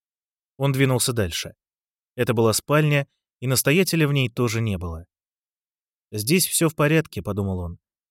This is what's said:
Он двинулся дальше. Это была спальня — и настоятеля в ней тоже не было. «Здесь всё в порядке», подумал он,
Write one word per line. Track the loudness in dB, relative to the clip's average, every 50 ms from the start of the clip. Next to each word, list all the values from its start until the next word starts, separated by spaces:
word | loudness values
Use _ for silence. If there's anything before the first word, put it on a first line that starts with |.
| _ _ _ _ _ _ _ _ _ _ _ -4
Он | -2 -2
двинулся | 2 2 2 2 2 0 0 -2 -2
дальше. | -2 -2 -2 -4 -6 -8 -10 -14 _ _ _ _ _ _ _ _ _ _ _ _
Это | -4 -2 0 2
была | 2 2 2
спальня — | 2 0 0 0 2 2 2 2 0 0 -2 -6 _ _ _ _ _ _
и | -4
настоятеля | -2 -2 0 2 2 2 2 2 2 2 0 2
в | 2
ней | 2 0 0 0
тоже | 0 -2 -2 0 0 -2
не | -2 -2 -2 -4
было. | -4 -8 -8 -10 -14 -18 _ _ _ _ _ _ _ _ _ _ _ _ _ _ _ _ _ _ _ _
«Здесь | -8 -6 0 2 2 2 2
всё | 0 0 0 0 0
в | 2
порядке», | 0 2 2 2 2 0 -2 -6 -8
подумал | -6 -4 -4 -2 -2 -2 -4 -4
он, | -6 -8 -10 -14 _ _ _ _ _ _